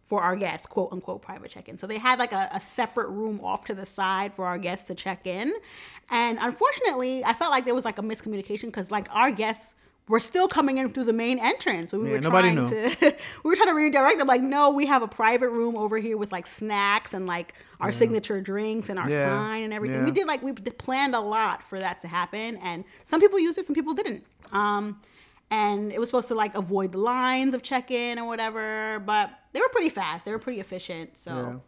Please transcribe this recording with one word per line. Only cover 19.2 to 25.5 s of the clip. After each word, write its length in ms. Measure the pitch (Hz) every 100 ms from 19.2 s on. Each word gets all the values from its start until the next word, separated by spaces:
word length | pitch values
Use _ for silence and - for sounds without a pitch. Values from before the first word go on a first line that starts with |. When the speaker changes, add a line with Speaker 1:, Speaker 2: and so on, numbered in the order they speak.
| 139
Speaker 1:
sign 380 | 135 - 220
and 100 | 214
everything." 240 | 214 131 131
Speaker 2:
Yeah. 80 | 131
Speaker 1:
We 60 |
did, 140 | 320 330
like, 160 | 285
we 120 | 262
d-, 180 | 247 208
planned 420 | - - 262 277
a 60 | 247
lot 420 | 208 214 214 -
for 160 | - 196
that 200 | 185 180
to 80 | 170
happen, 480 | 175 180 208 226 214
and 220 | 185 170 190 -
some 160 | - 320
people 180 | 403 392
used 200 | 339 339
it, 80 | 349
some 100 | 302
people 180 | 285
didn't. 320 | 294 - 214 _ _ -
Um, 480 | 196 208 208 208 208 _ _ - _ _